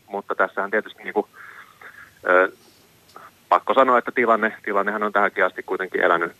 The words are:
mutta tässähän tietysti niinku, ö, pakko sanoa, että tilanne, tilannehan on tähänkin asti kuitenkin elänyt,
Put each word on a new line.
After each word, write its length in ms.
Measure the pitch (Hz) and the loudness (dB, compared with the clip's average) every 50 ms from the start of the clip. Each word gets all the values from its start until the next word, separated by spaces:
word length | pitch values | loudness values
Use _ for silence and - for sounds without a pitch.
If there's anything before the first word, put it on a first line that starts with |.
| _ | _
mutta 280 | - 98 101 98 - 95 | -12 -10 -10 -8 -6 -4
tässähän 360 | - 98 92 - - 98 101 | -2 -2 -2 -2 -6 -6 -4
tietysti 320 | 104 107 98 - - - - | -2 -4 -4 -6 -10 -16 -12
niinku, 260 | 98 90 104 101 - _ - - - - - - - - - - - - - - - - _ - - | -6 -4 -4 -4 -4 _ -20 -20 -20 -20 -20 -20 -20 -20 -20 -20 -20 -20 -20 -20 -20 -18 _ 0 2
ö, 240 | 90 92 92 - - - _ _ _ _ _ _ _ _ _ _ - - - - _ _ _ - | 4 4 4 2 0 -8 _ _ _ _ _ _ _ _ _ _ -20 -20 -20 -20 _ _ _ 0
pakko 260 | 90 85 - - 104 | 0 2 2 2 2
sanoa, 240 | 127 135 131 127 120 | 4 4 4 4 2
että 140 | - - - | 2 0 -2
tilanne, 400 | - 120 113 113 107 110 110 - - - | 0 2 2 2 2 0 -2 -4 -6 -8
tilannehan 380 | 110 101 98 98 101 107 107 104 | -4 -2 -2 0 -2 -2 -2 -2
on 100 | 107 101 | -2 0
tähänkin 320 | 101 101 95 - 101 95 | 0 0 0 0 0 0
asti 180 | 92 - - - | 0 -2 -4 -8
kuitenkin 380 | - 95 90 95 87 - - | -6 -6 -6 -6 -4 -2 0
elänyt, 320 | 85 90 87 85 85 82 - | 2 2 2 2 0 -4 -8